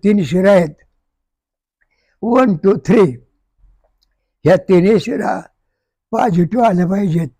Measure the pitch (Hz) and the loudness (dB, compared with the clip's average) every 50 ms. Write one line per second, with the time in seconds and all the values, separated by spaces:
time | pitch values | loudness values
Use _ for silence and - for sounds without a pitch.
0 | - 202 214 208 170 120 151 180 190 196 202 185 170 151 151 _ _ _ _ _ | -2 0 0 0 -2 -2 -2 0 2 2 2 2 2 -2 -6 _ _ _ _ _
1 | _ _ _ _ _ _ _ _ _ _ _ _ _ _ _ _ _ _ _ _ | _ _ _ _ _ _ _ _ _ _ _ _ _ _ _ _ _ _ _ _
2 | _ _ _ - - 226 233 254 262 233 190 156 - 190 208 - - - 208 233 | _ _ _ -10 -6 -2 0 0 0 0 -2 0 0 0 0 0 0 0 2 2
3 | 190 147 123 120 _ _ _ _ _ _ _ _ _ _ _ _ _ _ _ _ | 2 2 0 -8 _ _ _ _ _ _ _ _ _ _ _ _ _ _ _ _
4 | _ _ _ _ _ _ _ _ - 147 185 180 185 - 190 175 170 196 226 190 | _ _ _ _ _ _ _ _ 0 0 0 0 0 2 2 2 4 2 2 0
5 | 147 226 - - 202 208 196 185 - - _ _ _ _ _ _ _ _ _ _ | 0 -4 -6 -6 -4 -4 -6 -6 -10 -16 _ _ _ _ _ _ _ _ _ _
6 | _ - 226 220 - 240 170 175 175 - 214 254 233 226 190 175 180 170 190 202 | _ -8 -4 -2 -2 0 0 0 0 0 0 0 0 0 2 0 -2 -2 -2 -2
7 | 202 185 156 170 165 127 _ | -2 -2 -2 -4 -4 -6 _